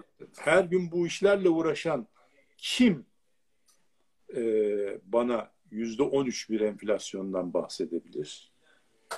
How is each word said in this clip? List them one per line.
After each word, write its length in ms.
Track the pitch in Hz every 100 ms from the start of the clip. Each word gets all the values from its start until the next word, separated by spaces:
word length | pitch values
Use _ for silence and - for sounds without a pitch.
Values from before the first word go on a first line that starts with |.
| - - - -
her 260 | - 175
gün 280 | 175 180 175
bu 160 | 175 170
işlerle 420 | - 196 202 185
uğraşan 580 | 165 165 143 165 143 - _ _ _ _ _
kim, 480 | - - 247 151 - _ _ _ _ _ _ _ _ _ _ _ - 131
e, 60 | 113 107 104 104 101 98 -
bana 460 | 113 120 117 - _ _
yüzde 320 | 107 113 113
on 220 | 143 135 131
üç 240 | - -
bir 120 | 110
enflasyondan 920 | 107 101 104 101 - 98 95 92 90
bahsedebilir? 1000 | 85 - - 85 82 - - 76 - - _ _ _ _ _ -